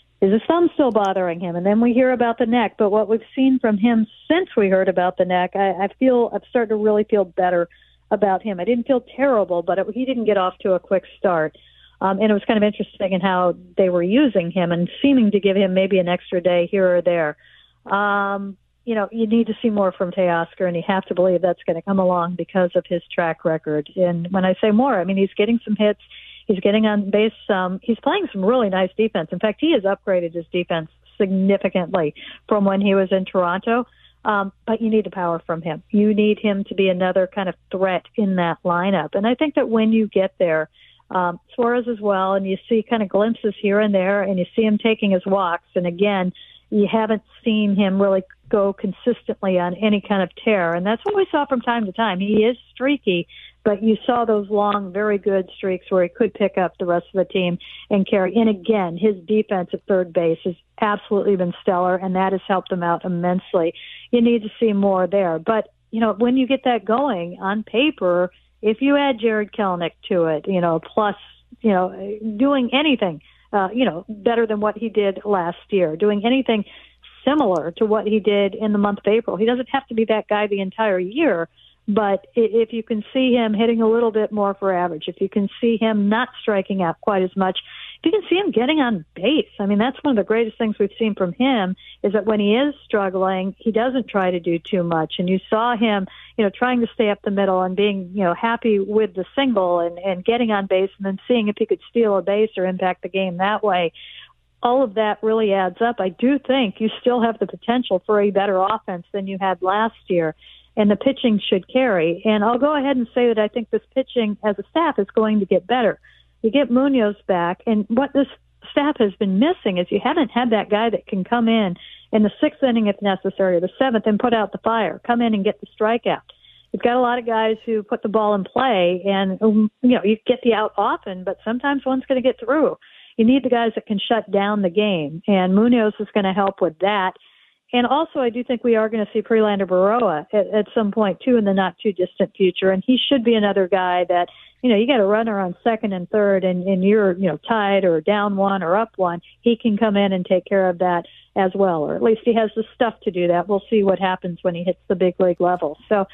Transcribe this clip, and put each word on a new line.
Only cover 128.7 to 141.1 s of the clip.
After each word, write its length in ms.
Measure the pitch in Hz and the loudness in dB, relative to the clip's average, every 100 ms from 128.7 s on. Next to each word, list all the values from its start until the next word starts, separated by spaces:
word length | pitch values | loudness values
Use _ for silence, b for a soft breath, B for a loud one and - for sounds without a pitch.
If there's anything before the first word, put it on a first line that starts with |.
| 196 175 180 196 | 2 2 0 -2
and, 340 | 196 190 185 | 0 -2 0
um, 280 | 220 214 214 - | 2 2 2 0
you 100 | 247 | 2
know, 120 | 247 | 2
you 140 | 208 220 - | 2 0 0
get 140 | 240 | 0
the 100 | 240 | 0
out 200 | 214 214 - | 0 0 -2
often, 480 | 214 339 208 185 | -2 -2 -8 -10
but 140 | 185 180 220 | -8 -8 -6
sometimes 400 | 247 285 277 262 | -4 -2 -2 -2
one's 200 | 262 - | -2 -2
gonna 140 | 254 | 0
get 180 | 247 - | 0 -2
through. 380 | 220 302 254 156 B B B B | -2 0 0 -2 B B B B
You 60 | |
need 200 | 226 269 | 4 4
the 60 | 247 | 2
guys 220 | 240 226 - | 0 0 -4
that 120 | - | -4
can 100 | 202 | -4
shut 320 | - 226 196 | -2 -2 0
down 320 | 196 202 208 | -2 0 0
the 80 | 190 | -2
game, 540 | 185 208 175 143 165 - | -2 -2 -2 -4 -6 0
and 300 | 190 185 190 | 2 4 4
Munoz 380 | 240 240 214 208 | 4 4 2 -2
is 80 | 208 | -4
gonna 200 | 214 190 | -2 -2
help 280 | 190 196 - | 0 -2 0
with 160 | 170 156 | -2 0
that. 340 | 190 208 185 - b b b b b | -2 0 -2 -6 b b b b b
And 140 | 247 240 | -2 0
also, 320 | 277 330 302 | 0 -2 -2
I 100 | 240 | -2
do 140 | 226 | -2
think 200 | 240 233 | -4 -2
we 120 | 240 220 | 0 2
are 140 | 220 | 0
gonna 200 | 220 208 | -2 -4
see 80 | 220 | -4
Prelander 440 | 214 226 214 202 185 | 0 2 2 0 0
Berroa 640 | 185 196 240 214 151 170 | 2 2 2 0 -2 -2
at, 160 | 214 185 | -2 0
at 140 | 208 202 233 | 0 0 0
some 160 | 208 | 0
point, 300 | 220 208 | 0 0